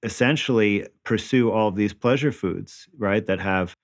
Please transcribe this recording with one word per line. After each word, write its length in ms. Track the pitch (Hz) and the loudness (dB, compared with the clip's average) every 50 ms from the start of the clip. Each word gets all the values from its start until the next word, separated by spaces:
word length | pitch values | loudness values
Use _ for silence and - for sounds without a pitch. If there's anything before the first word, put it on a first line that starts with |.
| - | -10
essentially 800 | 113 - - 127 123 151 - - - 127 113 107 104 101 101 - - - _ - | -8 -2 0 2 2 2 0 0 0 2 2 4 2 2 0 -4 -6 -12 _ -4
pursue 460 | - 117 107 - - - 127 120 113 | -2 -2 -2 0 0 2 2 2 2
all 180 | 101 110 110 107 | 2 2 0 0
of 60 | 92 | 0
these 200 | 101 104 104 101 | 0 -2 -2 -2
pleasure 360 | - - 120 127 139 139 147 | -2 0 0 0 0 0 -2
foods, 560 | 120 - - 92 85 90 - - - - - - _ | -4 -2 -4 -4 -4 -6 -8 -12 -16 -20 -20 -20 _
right, 300 | 156 107 98 101 107 - | -4 -2 0 0 0 0
that 140 | - 95 90 | -2 -2 -2
have 340 | 92 98 95 92 92 85 - - | -2 -2 -2 -2 -2 -4 -6 -12